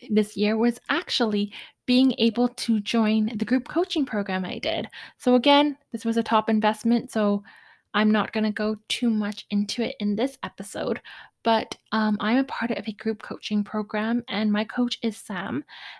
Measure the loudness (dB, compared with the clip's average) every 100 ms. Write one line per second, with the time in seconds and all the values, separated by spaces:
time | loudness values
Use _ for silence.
0 | -2 0 2 0 0 2 2 0 -2 -2
1 | -2 0 0 0 -2 -6 -18 _ 2 4
2 | 4 4 2 2 0 0 0 0 0 0
3 | 2 2 0 -2 0 0 0 -2 0 0
4 | -2 -2 -2 -4 -4 -6 -4 -4 -4 -10
5 | -20 -4 4 4 6 6 4 0 _ -8
6 | -2 -2 2 2 2 2 2 2 2 2
7 | 0 0 2 0 -4 -20 -20 _ _ 0
8 | 4 2 0 -2 -2 0 -2 -4 -6 -2
9 | 0 2 -2 -6 -4 -2 -2 -2 -4 -2
10 | -2 0 -2 -4 -12 -10 -12 -6 -4 -4
11 | -8 -20 -20 _ 0 0 0 -8 -4 0
12 | 0 0 2 2 0 -2 -4 -4 -6 -6
13 | -4 -6 -8 -12 -4 -2 -2 -4 -4 -4
14 | -2 -2 -2 -2 0 0 0 -2 -2 -2
15 | -4 -4 -8 -8 -6 -6 -8 -14 -18 -8